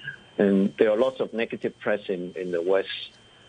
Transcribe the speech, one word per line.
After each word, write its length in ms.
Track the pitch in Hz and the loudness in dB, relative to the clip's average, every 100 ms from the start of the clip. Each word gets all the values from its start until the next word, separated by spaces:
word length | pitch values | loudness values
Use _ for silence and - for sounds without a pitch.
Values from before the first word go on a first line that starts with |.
| - - - - | -16 -16 -10 0
And 360 | 101 98 98 - | 4 4 2 4
there 120 | 113 | 2
are 60 | 107 | 4
lots 240 | 131 - | 0 0
of 140 | 107 | -6
negative 440 | 110 113 117 113 - | -4 -4 -4 -6 -6
press 300 | - 104 104 | -4 -4 -4
in, 240 | 92 90 | -6 -6
in 160 | 85 92 | -8 -4
the 120 | 87 | -2
West. 480 | 85 95 - - - - _ - | 2 2 0 -8 -14 -20 _ -20